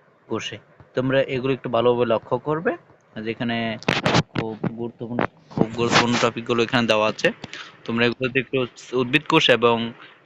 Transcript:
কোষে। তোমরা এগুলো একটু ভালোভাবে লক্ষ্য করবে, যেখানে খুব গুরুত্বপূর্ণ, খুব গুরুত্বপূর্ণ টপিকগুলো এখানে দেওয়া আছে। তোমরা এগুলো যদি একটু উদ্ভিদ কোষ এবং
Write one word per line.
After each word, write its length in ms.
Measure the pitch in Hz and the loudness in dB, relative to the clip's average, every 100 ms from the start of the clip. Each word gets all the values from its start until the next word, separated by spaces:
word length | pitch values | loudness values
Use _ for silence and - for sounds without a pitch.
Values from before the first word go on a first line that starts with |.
| _ _ - | _ _ -8
কোষে। 300 | 113 - 104 - - - | -6 -6 -12 -18 -20 -8
তোমরা 280 | - 131 135 | -4 0 0
এগুলো 320 | 127 131 131 | 0 -2 -2
একটু 160 | 127 131 | -4 -2
ভালোভাবে 360 | 117 123 120 120 | 2 2 2 2
লক্ষ্য 320 | 110 - 123 | 0 -2 -4
করবে, 400 | 147 156 185 349 _ _ _ 110 | -4 -4 -4 -6 _ _ _ -10
যেখানে 540 | 110 110 120 117 113 107 - - - - - | -8 -6 -4 -4 -4 -6 -6 -4 0 0 0
খুব 300 | - 113 110 - 113 | -4 -6 -6 -8 -6
গুরুত্বপূর্ণ, 500 | 117 - 117 120 - - _ | -10 -10 -8 -4 -4 -6 _
খুব 180 | - 113 117 | -4 -2 0
গুরুত্বপূর্ণ 380 | 117 - 120 120 | 2 2 2 2
টপিকগুলো 420 | 123 117 117 117 | 0 0 -2 0
এখানে 240 | 113 123 113 | 2 2 2
দেওয়া 200 | 107 107 | 2 2
আছে। 240 | 104 170 - - - - - - | 0 -2 -2 -8 -16 -18 -14 -6
তোমরা 200 | 117 120 | 0 0
এগুলো 240 | 117 127 | 0 -2
যদি 100 | 131 | -2
একটু 260 | 120 135 123 - - 123 | -2 -2 -4 -8 -6 -2
উদ্ভিদ 220 | 123 147 - | 0 0 2
কোষ 200 | 160 - | 4 6
এবং 420 | 117 120 113 117 - - - | 6 6 4 0 -8 -18 -20